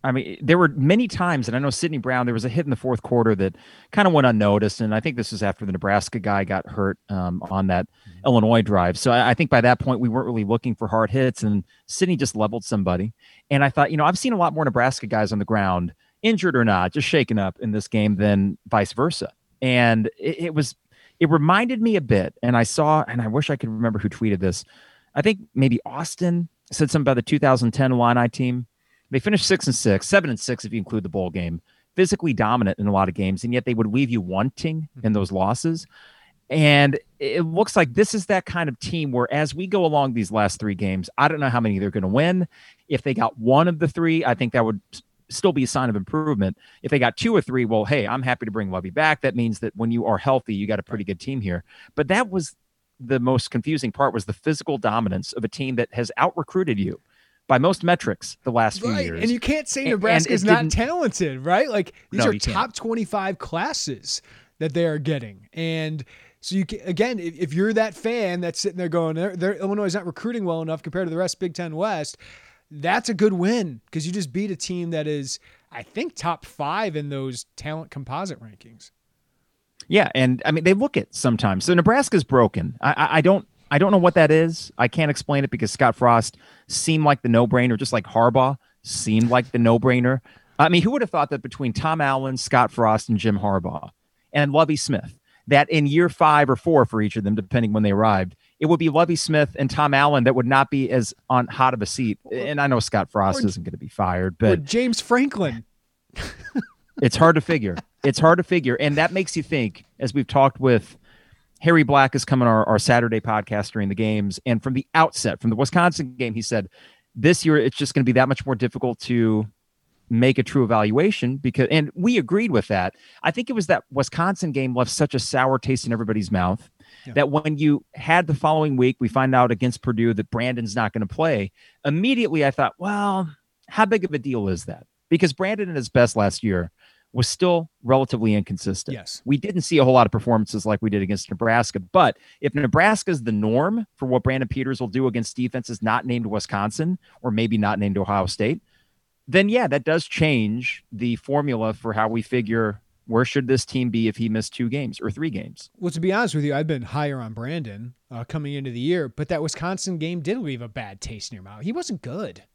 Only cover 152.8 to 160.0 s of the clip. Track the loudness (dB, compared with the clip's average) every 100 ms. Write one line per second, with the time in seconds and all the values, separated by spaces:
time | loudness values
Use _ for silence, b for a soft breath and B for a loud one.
152.8 | _ _ -2 0 2 0 0 0 0 -4
153.8 | -2 0 -2 -2 -2 -2 -4 -6 -4 -4
154.8 | -8 -8 -8 -6 -6 -8 -12 -18 -20 _
155.8 | -8 -4 -2 0 -2 -2 -2 -2 -2 -4
156.8 | -6 -6 -4 -6 -10 -10 -8 -8 -10 -12
157.8 | -16 _ _ -14 -10 -8 -8 -8 -8 -6
158.8 | -2 -2 -4 -8 -6 -4 -4 -6 -8 -6
159.8 | -6 -6